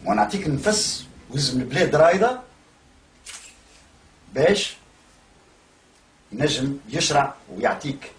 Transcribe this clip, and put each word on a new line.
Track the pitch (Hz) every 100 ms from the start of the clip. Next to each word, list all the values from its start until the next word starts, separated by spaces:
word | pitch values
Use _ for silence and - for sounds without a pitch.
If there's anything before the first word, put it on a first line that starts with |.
| -
ونعطيك | - 208 196 156
النفس، | 139 208 208 - - - - -
ولازم | 135 135 127
البلاد | 123 147 156 147
رايضة | 165 190 226 254 - _ _ _ _ _ _ _ - - - - _ - - _ - _ -
باش | - 160 202 - - _ _ _ _ _ _ _ _ _ _ _ _ _ _ _
ينجم | 208 151 - 135 139 -
يشرع | 160 185 180 175 - -
ويعطيك. | - - - 143 135 -